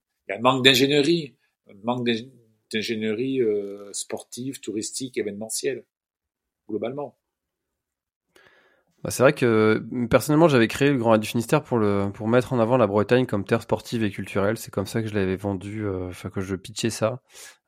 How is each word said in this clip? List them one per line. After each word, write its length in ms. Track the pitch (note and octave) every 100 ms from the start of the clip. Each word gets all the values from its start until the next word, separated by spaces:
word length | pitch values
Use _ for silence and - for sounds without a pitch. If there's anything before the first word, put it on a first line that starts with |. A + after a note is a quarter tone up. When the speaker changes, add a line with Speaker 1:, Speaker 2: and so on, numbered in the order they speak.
| _ _ -
Speaker 1:
il 40 |
y 20 |
a 40 | G2+
un 40 |
manque 240 | B2+ C3 C3+
d'ingénierie, 680 | B2+ C#3 D3 C#3+ E3+ C3+ _ _ _ _
un 60 | G2+
manque 220 | A2 B2 A#2+
d'ing-, 260 | A2+ B2+ - _ _ -
d'ingénierie, 680 | A3 D#3 A2 A2 G#2+ C3 C3
euh, 520 | A2 G#2 G2+ G2+ G2+
sportive, 680 | - - G#2+ - A#2 C3 B2+
touristique, 580 | - G#2 G2+ - C3 B2+
événementielle, 680 | G#2 G2+ A2 - C#3+ A#2+ - _ _ _ _ _ _ _ -
globalement. 480 | G#2 A2+ C#3 C3+ _ _ _ _ _ _ _ _ _ _ _ _ _ _ _ _ _ _ _
Speaker 2:
Bah, 80 | -
c'est 100 | -
vrai 120 | C3+
que, 520 | D3+ B2 A2 A2 A2 A2+ B2 A#2
personnellement, 380 | B2+ D3 D3+ E3
j'avais 200 | C3 A2
créé 220 | - C#3+
le 80 | C3+
Grand 140 | A#2
Raid 100 | A2
du 60 | G#2
Finistère 340 | A#2+ A2+ D3+
pour 160 | - A#2+
le, 320 | G#2 G2+ G2+
pour 160 | G2+ A2
mettre 240 | B2 A#2+
en 80 | B2+
avant 180 | A2 B2+
la 100 | G#2
Bretagne 400 | G#2 G2 B2 B2
comme 180 | G2+ F#2
terre 160 | A#2
sportive 420 | - G#2 - A#2+
et 60 | G#2
culturelle. 480 | G2+ F#2+ G2+ G2+ A2+
C'est 140 | -
comme 160 | - G2
ça 160 | A#2
que 40 | A2
je 60 |
l'avais 220 | G#2 F#2+ F#2
vendu, 500 | G2+ F#2+ G2+ G#2+ G#2
euh, 240 | F#2 F2+
enfin, 220 | F2 F#2+
que 100 | G2+
je 140 | F#2+ F#2
pitchais 340 | - - A#2
ça. 320 | - A2 B2 _ - - -